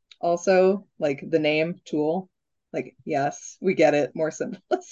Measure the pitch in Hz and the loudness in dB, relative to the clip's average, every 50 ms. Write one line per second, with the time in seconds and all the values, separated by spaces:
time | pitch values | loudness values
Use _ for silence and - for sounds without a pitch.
0 | _ _ - - - 170 170 175 - 202 190 185 185 185 202 196 - _ _ - | _ _ -12 -6 -4 -2 -2 0 0 2 4 6 6 4 4 0 -4 _ _ -4
1 | 156 147 143 143 - 151 156 160 151 151 151 156 160 170 175 - _ - - 151 | -4 -4 -4 -4 -4 -2 0 0 2 2 2 2 0 -2 -4 -8 _ -6 -4 -2
2 | 151 151 160 196 190 - _ _ _ _ _ _ _ _ - 160 127 - - _ | 0 0 -2 -2 -6 -10 _ _ _ _ _ _ _ _ -10 -10 -10 -10 -14 _
3 | _ - 156 139 139 147 - - - - - _ - 185 175 151 156 151 147 147 | _ -4 -2 -2 -2 -2 -4 -8 -14 -20 -16 _ -4 -2 2 4 4 4 4 2
4 | 143 123 - 160 160 156 - - 151 - - - _ - 359 370 - - | 0 -2 -2 -4 -4 -4 -4 -6 -8 -10 -10 -12 _ -4 -6 -6 -6 -8